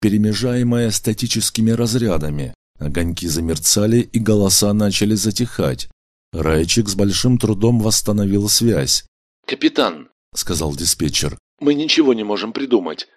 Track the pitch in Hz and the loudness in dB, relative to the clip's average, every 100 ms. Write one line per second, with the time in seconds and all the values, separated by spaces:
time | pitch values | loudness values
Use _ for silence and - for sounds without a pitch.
0 | 107 104 107 101 123 123 120 120 117 - | 0 2 2 0 -2 0 0 0 0 -2
1 | - 104 120 113 - - 110 113 117 120 | -2 -2 -2 -2 -2 0 2 2 0 0
2 | 113 82 76 73 64 - _ - 76 73 | 0 0 0 -4 -6 -10 _ -8 -4 -2
3 | 85 85 85 80 82 80 - - 107 117 | -2 -4 -4 -2 -2 -2 0 2 4 2
4 | 117 117 110 107 98 - 104 104 104 95 | 2 0 2 4 4 2 2 2 0 0
5 | 104 107 104 98 120 - 78 62 - - | 0 0 -2 -2 -4 -2 -2 -4 -8 -16
6 | _ _ _ 82 78 80 82 - 104 98 | _ _ _ -4 0 0 2 0 0 0
7 | 98 95 127 123 107 98 113 120 107 104 | 0 0 2 2 2 2 2 2 2 0
8 | - 104 101 101 104 - 117 92 65 - | 0 0 2 0 2 2 2 2 0 -2
9 | - _ _ _ - 151 156 147 117 80 | -4 _ _ _ -10 -2 0 2 0 -2
10 | 65 _ _ - - 80 80 71 82 - | -12 _ _ -8 -4 -2 -2 -2 -4 -2
11 | 78 - 73 - _ _ 143 147 156 - | -2 -2 -4 -6 _ _ 0 0 2 2
12 | 143 117 104 101 110 110 135 117 85 76 | 2 2 0 -4 -6 -6 0 0 0 -8
13 | - | -12